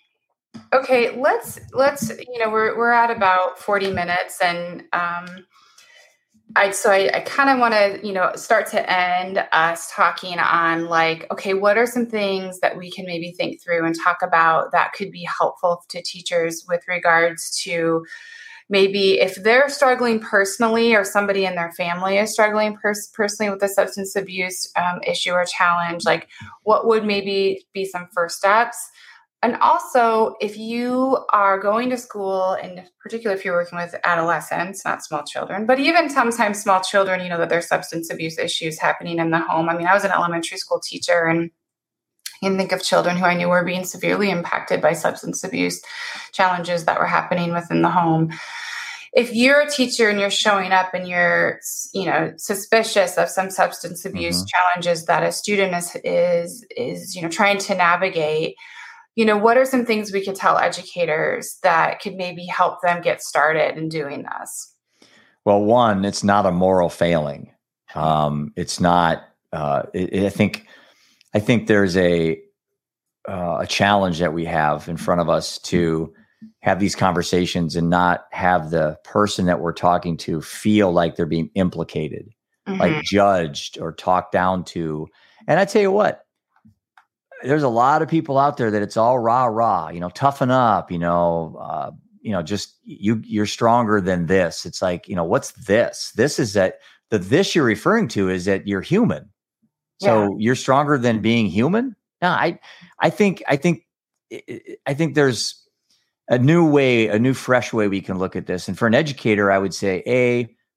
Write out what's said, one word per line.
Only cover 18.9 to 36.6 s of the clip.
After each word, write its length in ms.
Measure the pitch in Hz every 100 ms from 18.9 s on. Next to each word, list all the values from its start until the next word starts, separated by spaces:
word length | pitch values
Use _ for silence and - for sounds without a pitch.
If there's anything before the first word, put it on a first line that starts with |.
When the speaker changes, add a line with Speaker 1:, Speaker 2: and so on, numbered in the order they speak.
| 202 190 190
Speaker 1:
if 160 | 190 190
they're 260 | 214 247 285
struggling 500 | 285 262 247 240 220
personally 760 | - 208 196 - 226 226 233 214
or 80 |
somebody 420 | 196 208 202 196 185
in 100 | 180
their 160 | 170
family 440 | 175 175 180 190 196
is 140 | 220
struggling 420 | 226 214 214 214 208
pers-, 320 | 208 208 -
personally 380 | - 208 - 208
with 100 | 196
a 40 | 202
substance 480 | 196 190 202 190 202
abuse, 560 | 185 185 185 185 - 175
um, 240 | 175 180 175
issue 240 | 175 180
or 140 | 180 175
challenge, 580 | - 175 175 170 170 170
like, 220 | 165 - - 208 -
what 240 | 214 214 226
would 180 | 220 208
maybe 600 | 202 196 196 196 - _
be 120 | 196 190
some 220 | 180 175
first 240 | 175 170 -
steps? 400 | 196 214 233 - - - - - _ _
And 140 | 233 -
also, 760 | - 339 339 254 226 220 220 -
if 160 | 214 208
you 600 | 220 233 247 254 269 254 -
are 260 | 208 196 196
going 320 | 202 220 254
to 60 | 247
school, 540 | - 208 190 190 185 190
and 220 | 185 180 - _
particularly 380 | 202 233 220 190
if 60 | 185
you're 100 | 175
working 220 | 175 175
with 180 | 175 -
adolescents, 800 | 175 170 165 156 - 165 180 190
not 180 | 160 -
small 220 | - 151
children, 420 | 151 - - 190 220
but 140 | 262
even 300 | 311 339 302
sometimes 520 | 277 233 233 208 202